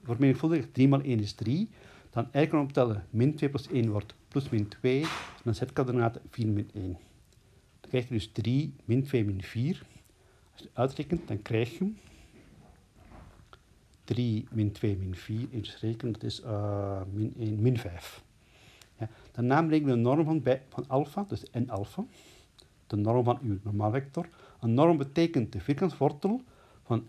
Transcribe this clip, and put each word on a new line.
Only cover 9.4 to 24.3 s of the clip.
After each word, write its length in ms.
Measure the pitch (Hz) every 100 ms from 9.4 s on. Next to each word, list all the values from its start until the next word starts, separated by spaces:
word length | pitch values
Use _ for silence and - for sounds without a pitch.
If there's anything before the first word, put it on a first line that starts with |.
vier. 400 | - 110 139 - - - - _ _ _ _
Als 100 | -
je 80 | -
uitrekent, 560 | - 135 147 143 - -
dan 140 | 107
krijg 360 | - 113 120 -
je 140 | 190 220 - - - - - - - - _ - - - - - - - _ _ _ _
drie 420 | - 113 123 110 -
min 220 | 113 104
twee 240 | 104 107 95
min 180 | 95
vier, 340 | 92 - 110 127
eens 300 | 120 - -
rekenen, 320 | 113 113 120
dat 100 | 107
is, 180 | 117 -
eh, 640 | - 104 104 101 101 98 95
min 220 | 101 113 -
één, 240 | 110 107
min 160 | 120 120
vijf. 440 | - 87 - - - _ _ _ - - - -
Ja, 100 | 113 - -
daarna 300 | - 123 143
berekenen 280 | 165 156 143
we 120 | 120
de 60 | 120
norm 160 | 151
van 180 | 156 160
bij, 200 | 123 135 -
van 200 | - 120
alpha, 360 | 131 143 202 202
dus 140 | - - 117
N 120 | 127
alpha, 340 | 101 98 - 233 - - - _ - - _ -
de 100 | 104
norm 280 | 107 123
van 140 | 120 123
uw 160 | 120 98
normaalvector. 640 | 104 101 104 131 139 170 175